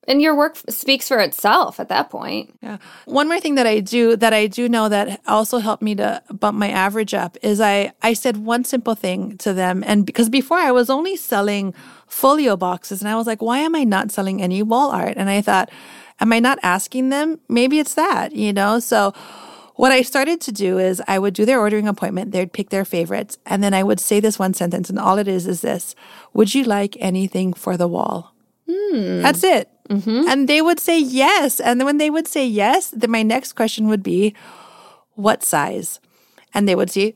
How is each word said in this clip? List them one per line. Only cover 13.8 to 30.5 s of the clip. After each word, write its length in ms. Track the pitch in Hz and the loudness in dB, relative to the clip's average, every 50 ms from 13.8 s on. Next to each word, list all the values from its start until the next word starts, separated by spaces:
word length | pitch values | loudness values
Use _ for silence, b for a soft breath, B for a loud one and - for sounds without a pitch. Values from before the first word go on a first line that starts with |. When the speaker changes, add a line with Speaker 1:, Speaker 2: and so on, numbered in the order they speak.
| 277 | 0
Speaker 2:
not 280 | 226 196 190 - 208 | 2 2 0 -2 -2
selling 300 | - - 190 190 190 190 | -4 -4 -4 -4 -4 -2
any 220 | 185 180 180 196 214 | -2 -2 -2 -2 0
wall 280 | 220 226 247 294 277 | 0 2 2 2 2
art?" 240 | - 180 - 190 - - | 0 -2 -4 -4 -4 -4
And 120 | 196 196 | -2 0
I 120 | 196 202 | 0 0
thought, 280 | 202 - 202 190 190 - B B B B B B B B B B | 2 2 2 2 0 -2 B B B B B B B B B B
"Am 100 | - 226 | 0 2
I 80 | 226 226 | 4 4
not 180 | 233 254 269 - - | 4 2 2 2 0
asking 460 | 185 180 190 - - - 254 262 262 | 0 0 0 -2 -4 -4 -2 -2 0
them? 320 | 277 285 302 320 311 - _ - | 0 0 0 -2 -4 -6 _ -2
Maybe 280 | 226 240 247 262 294 311 | 0 2 2 2 2 0
it's 160 | 294 - - | 0 0 0
that," 360 | - 320 392 - - - - | 0 0 0 0 0 -2 -4
you 220 | 208 214 214 208 202 | -4 -4 -2 -2 0
know? 260 | 196 196 202 220 240 | 0 2 2 2 0
So 320 | 233 - 240 214 202 196 B B B B B B B B B B B B B | 0 0 2 2 2 2 B B B B B B B B B B B B B
what 160 | - 247 262 | 2 4 6
I 120 | 269 254 247 | 6 4 2
started 360 | 254 - 277 269 311 339 339 - - | 2 0 0 0 0 -2 -4 -4 -8
to 60 | 208 | -6
do 240 | 202 202 185 185 185 | -4 -2 0 0 2
is 220 | 185 185 185 180 - | 2 0 0 -2 -2
I 140 | - 196 190 | -2 -2 0
would 140 | 190 202 185 | 0 0 0
do 100 | 208 214 | 2 4
their 140 | 226 269 254 | 4 4 4
ordering 260 | 208 208 208 214 208 | 4 2 2 0 0
appointment. 460 | 214 196 - 196 185 - 180 208 - | -2 -2 -2 -4 -4 -4 -4 -6 -4
They'd 220 | - 185 190 175 - | -2 -4 -4 -4 -4
pick 160 | - 196 - | -8 -6 -4
their 160 | - 190 196 | -2 -4 -4
favorites. 520 | - - 175 170 165 196 196 202 - - - - | -2 -2 -4 -2 -2 -4 -6 -6 -8 -12 -16 -8
And 160 | - 196 196 | -4 -2 0
then 120 | 202 202 196 | 2 2 2
I 100 | 190 190 | 2 2
would 160 | 196 - 180 | 2 0 0
say 220 | - - 214 208 | 0 0 2 2
this 180 | 208 214 202 - | 2 2 0 0
one 140 | 190 190 185 | -2 -2 -2
sentence, 360 | - 180 175 175 196 175 - | -2 -2 -2 -2 -4 -4 -4
and 80 | 196 208 | -6 -2
all 200 | 202 196 190 208 | 0 2 2 2
it 100 | 208 196 | 2 0
is 180 | 190 185 170 190 | -2 -2 -2 -4
is 120 | 180 170 | -6 -4
this, 360 | - - - - - - - B B B B B B B B | -2 -4 -4 -4 -6 -10 -14 B B B B B B B B
"Would 220 | 208 220 202 220 | 2 2 4 4
you 80 | 269 269 | 0 0
like 320 | 240 202 202 202 202 - - | 0 0 0 -2 -4 -6 -4
anything 500 | - 190 180 185 190 185 - 190 190 185 | -4 -2 -2 0 -2 -2 -2 -2 -2 -2
for 240 | 180 - - - 180 | -4 -4 -4 -4 -2
the 140 | 170 175 175 | 0 -2 -2
wall?" 420 | 175 - - - - - 170 - _ _ _ _ _ _ - 320 | 0 -2 -4 -4 -4 -6 -8 -14 _ _ _ _ _ _ -8 -6
Speaker 1:
Hmm. 500 | 349 392 415 403 339 233 196 180 185 175 | -4 -2 -2 -2 -2 -2 -2 -2 -2 0
Speaker 2:
That's 220 | 170 277 294 277 - | 2 2 2 4 4
it. 240 | 381 339 220 190 _ _ _ _ - | 4 4 4 2 _ _ _ _ -4
Speaker 1:
Mm-hmm. 380 | 208 202 185 220 220 247 311 349 | -4 -2 0 0 0 2 2 2
Speaker 2:
And 200 | 269 277 269 | 2 2 4
they 120 | 254 | 4